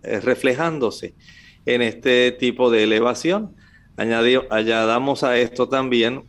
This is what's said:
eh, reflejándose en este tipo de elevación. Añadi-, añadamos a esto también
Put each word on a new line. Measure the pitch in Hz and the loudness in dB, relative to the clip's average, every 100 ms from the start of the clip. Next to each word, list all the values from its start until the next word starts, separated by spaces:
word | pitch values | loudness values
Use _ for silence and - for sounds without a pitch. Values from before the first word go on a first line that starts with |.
eh, | - 110 | -8 -4
reflejándose | 123 123 131 127 165 156 113 - 90 - - - - _ - | -2 0 0 0 -2 -2 -4 -4 -14 -16 -20 -20 -20 _ -2
en | 120 | 0
este | 113 - 131 123 123 | -2 -2 2 4 2
tipo | 123 123 120 123 | 0 -2 2 2
de | 113 | 4
elevación. | 110 110 120 120 165 202 214 - - - _ - | 2 2 0 0 -2 -2 -4 -14 -20 -20 _ -6
Añadi-, | 113 117 120 127 127 | -2 2 2 2 0
añadamos | 110 110 113 110 117 139 135 | -2 0 0 2 0 0 -2
a | 135 120 | 0 0
esto | 117 - 123 | 0 -2 -2
también | 135 131 120 113 131 | -2 0 0 0 -2